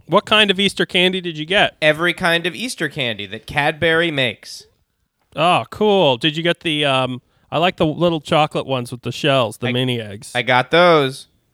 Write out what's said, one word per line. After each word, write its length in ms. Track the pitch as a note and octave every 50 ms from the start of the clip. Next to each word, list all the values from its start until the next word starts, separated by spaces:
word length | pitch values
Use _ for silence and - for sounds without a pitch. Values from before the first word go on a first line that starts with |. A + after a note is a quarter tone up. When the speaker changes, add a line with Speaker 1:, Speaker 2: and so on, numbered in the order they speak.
| _
Speaker 1:
What 200 | - D#3+ G#3 -
kind 240 | - A3+ G#3+ G#3+ G3
of 80 | F#3 F#3
Easter 260 | G3+ F#3+ - - F3+
candy 340 | - - F3+ F3+ F#3 F#3 F#3+
did 160 | F3 F3 D#3+
you 80 | D3+ D#3
get? 300 | D#3 F#3+ G#3 E3+ A2 - -
Speaker 2:
Every 320 | D#3 D3+ D3+ D#3 E3+ F3 E3
kind 320 | - F#3 E3+ E3 E3+ E3+
of 100 | F3+ D3+
Easter 340 | B2 A#3 B3+ - - E3+ C#3+
candy 360 | - D#3 C3 A#2+ G#2+ G2 G#2
that 180 | F#2+ G#2 A2 -
Cadbury 640 | - - D3 C#3+ D#3 D#3+ D3 E3 E3 D#3+ E3 E3+ E3+
makes. 540 | D3+ C#3 C3 A#2 - _ - - - - - _ _ _ _ _ _ _ _ _ _ _ _ _ -
Speaker 1:
Oh, 300 | - D#3 F3+ F3 C3 A2 -
cool. 460 | - - G#3+ G#3+ G3+ G3 E3+ C#3 B2+
Did 180 | A#2 - D#3+ D3
you 60 | E3 D#3+
get 180 | F3 E3 _
the, 240 | - E3+ D3+ D3 D3
um, 360 | C#3 C3 C3 C3 B2+ B2+ B2 _ _ _ _ _ -
I 60 | C#3+ D3
like 180 | E3+ F#3 -
the 80 | - F3+
little 340 | D#3 C#3+ C#3+ E3+ F3 E3 D#3
chocolate 440 | - - E3+ D3+ D3+ D3+ - D#3+ -
ones 260 | C3 C3+ B2+ A#2+ A#2+
with 100 | B2+ A#2+ -
the 80 | A#2+
shells, 460 | A#2 - - D3 C3+ C3+ A#2+ G#2+ A2
the 100 | - A#2+
Speaker 2:
I 40 | B2+
Speaker 1:
mini 280 | B2+ B2 C3 B2+ B2 A#2
eggs. 300 | G#2+ G#2 G2+ G#2+ - - -
Speaker 2:
I 60 | B2
got 300 | A#2 B2 B2+ B2 C3 -
those. 560 | D#3+ E3+ F3+ F3 E3 D#3 C#3 C3 C3+ - - _ _ _ _ _